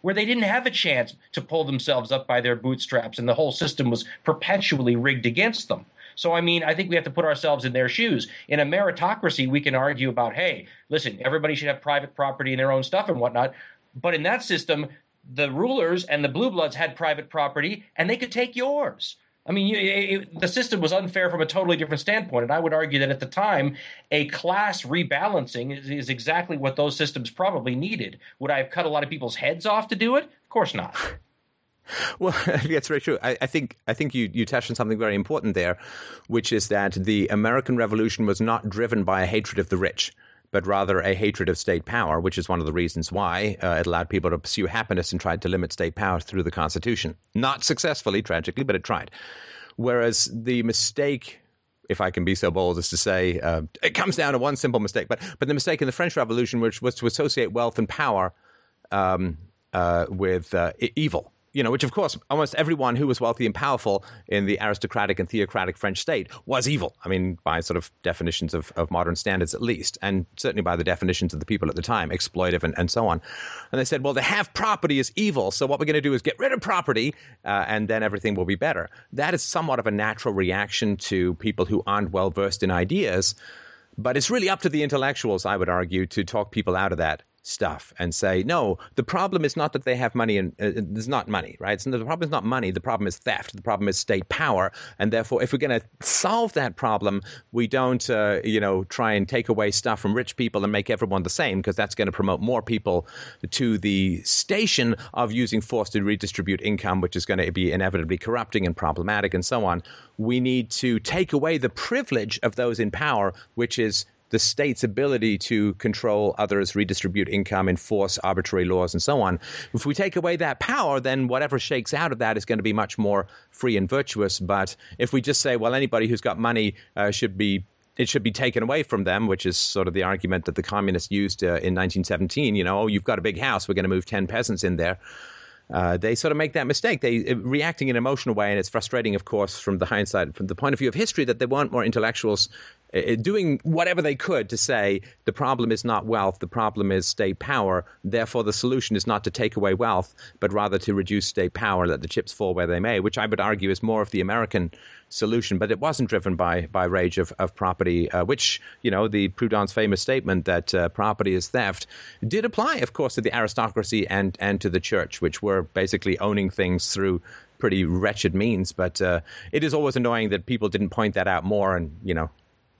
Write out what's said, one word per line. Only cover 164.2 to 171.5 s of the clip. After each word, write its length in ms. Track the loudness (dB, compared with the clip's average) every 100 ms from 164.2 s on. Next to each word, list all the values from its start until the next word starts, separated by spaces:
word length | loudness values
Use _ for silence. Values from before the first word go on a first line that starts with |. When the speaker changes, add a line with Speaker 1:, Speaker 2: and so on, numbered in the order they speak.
| 0 0
Speaker 2:
and 200 | 0 0
to 80 | 0
the 100 | 0
church, 420 | 0 0 -2 -2
which 200 | -2 0
were 220 | 0 0
basically 560 | 0 -2 0 0 0 0
owning 300 | 0 0 0
things 440 | 0 0 0 -2
through 280 | 0 0 0 -4 -18 -20 -4
pretty 280 | 0 2 2
wretched 500 | 2 0 0 0 2
means. 360 | 0 0 -2
But, 300 | -2 -4 0
uh, 200 | 0 0 -2 -14 -6
it 120 | -2
is 100 | 0
always 220 | 2 0 2
annoying 340 | 2 2 2
that 160 | 0 -2
people 240 | -2 0
didn't 200 | 0 0
point 260 | 0 0 2
that 120 | 2
out 160 | 2
more, 320 | 2